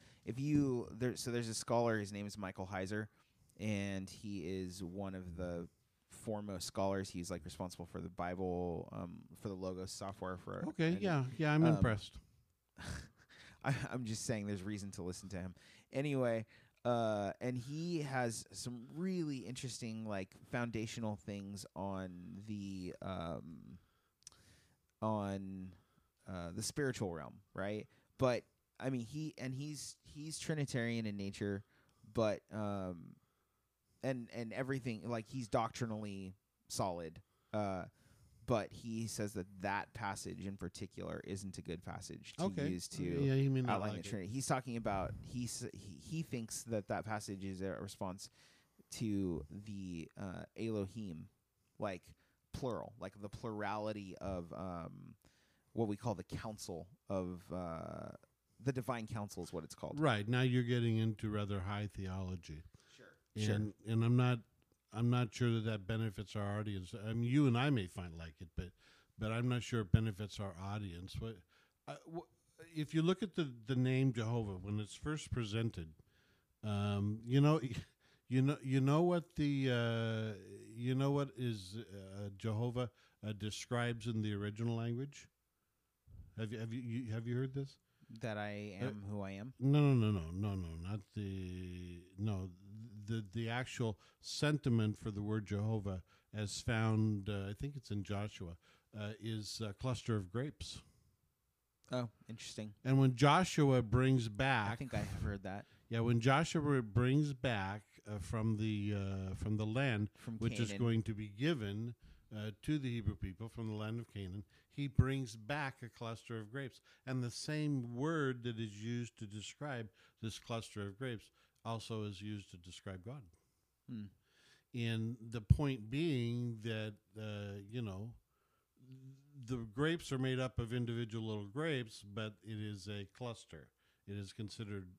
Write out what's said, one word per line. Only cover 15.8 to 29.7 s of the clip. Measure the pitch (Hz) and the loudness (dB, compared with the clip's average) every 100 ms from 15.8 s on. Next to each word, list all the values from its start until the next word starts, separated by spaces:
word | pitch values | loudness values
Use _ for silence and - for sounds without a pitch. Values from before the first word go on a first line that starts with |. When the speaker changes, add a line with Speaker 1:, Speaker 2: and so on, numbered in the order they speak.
| - | -8
Speaker 1:
Anyway, | 131 147 135 120 113 110 - - _ | -2 0 2 2 2 -2 -12 -20 _
uh, | 120 120 110 104 98 - | 0 2 2 2 0 -2
and | 127 127 | -4 -4
he | 127 151 170 165 | -4 -4 -2 -2
has | 143 131 120 110 - | -2 0 0 -2 -8
some | 98 123 120 131 | -8 -8 -8 -10
really | 143 190 180 151 135 | -4 -2 0 0 -2
interesting, | 95 127 127 104 117 110 110 | -6 -6 -6 -6 -6 -4 -2
like, | 98 92 - - | -2 -4 -10 -4
foundational | 123 120 110 110 - 110 101 | -2 0 -2 -4 -2 -2 -4
things | - 101 98 98 - | -6 -8 -6 -10 -10
on | - 98 95 92 90 90 92 107 | -6 -4 -4 -6 -8 -10 -10 -6
the, | 104 98 95 90 - | -4 -4 -4 -6 -6
um, | 95 90 82 64 67 69 53 87 _ _ _ _ - - - - _ _ _ - | -4 -4 -2 -4 -6 -12 -14 -16 _ _ _ _ -20 -20 -20 -20 _ _ _ -4
on, | 110 107 98 98 95 95 92 87 _ _ _ _ - | 0 0 0 -2 -4 -8 -10 -14 _ _ _ _ -10
uh, | 92 85 | -6 -6
the | 95 | -4
spiritual | 104 - 135 - 98 | -4 0 0 0 -2
realm, | 82 62 - - | -4 -8 -14 -10
right? | - 101 107 - _ _ - | -4 -2 -2 -6 _ _ 2
But, | 131 120 - _ _ - | 4 4 -2 _ _ -6
I | 131 | -2
mean, | 127 | -2
he, | 117 147 156 - | -4 -6 -6 -6
and | 127 | -6
he's, | 131 151 | -6 -6